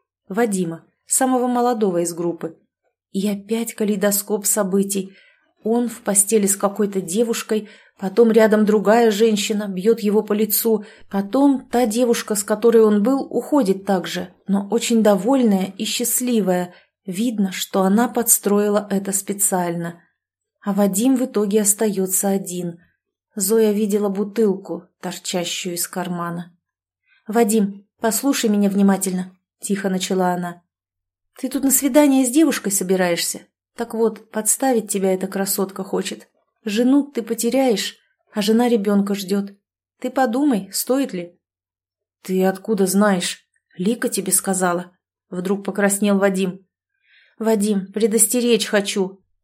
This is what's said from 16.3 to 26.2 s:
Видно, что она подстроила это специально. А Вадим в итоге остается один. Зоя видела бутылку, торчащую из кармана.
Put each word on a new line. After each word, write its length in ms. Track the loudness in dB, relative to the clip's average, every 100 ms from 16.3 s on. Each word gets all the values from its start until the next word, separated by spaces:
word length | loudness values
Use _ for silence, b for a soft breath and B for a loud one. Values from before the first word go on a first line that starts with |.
| 0 2 0 -2 B B _ -10
Видно, 460 | -4 -2 0 -2
что 320 | -4 -4 0
она 240 | 2 2 2
подстроила 800 | 0 0 0 2 0 2 0 -2
это 220 | -4 -4
специально. 880 | -6 -6 -4 -2 -2 -2 -4 -6 -10 _ _ _ _ _ _
А 120 | -4
Вадим 420 | 0 0 2 0 0
в 100 | 0
итоге 360 | -2 0 0
остается 680 | 0 0 -2 -2 -2 -2 0
один. 500 | -2 -4 -8 -8 -10 b b _ _ _ -6
Зоя 360 | 0 2 2
видела 380 | 2 0 0 0
бутылку, 760 | -2 -4 0 0 0 -6 -12 -12 _
торчащую 760 | -12 -10 -6 -6 -4 -6 -8 -6
из 120 | -8
кармана. 720 | -6 -6 -6